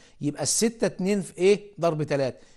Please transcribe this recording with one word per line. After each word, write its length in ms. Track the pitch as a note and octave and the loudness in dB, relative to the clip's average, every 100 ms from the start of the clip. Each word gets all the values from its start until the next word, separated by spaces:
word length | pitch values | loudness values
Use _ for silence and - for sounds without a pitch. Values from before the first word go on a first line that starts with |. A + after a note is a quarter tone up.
| - - | -20 -6
يبقى 220 | C#3+ D3 | -6 -4
الستة 420 | - - A3+ A#3 G3+ | -2 0 0 0 -4
اتنين 360 | - F#3 G#3 | -2 -2 -2
في 160 | D#3+ - | -4 2
إيه؟ 340 | F#3 G3+ - - | 4 4 0 -2
ضرب 240 | E3+ D#3 | 0 0
تلاتة. 340 | D3 C#3+ C3 - - | -2 0 -2 -4 -18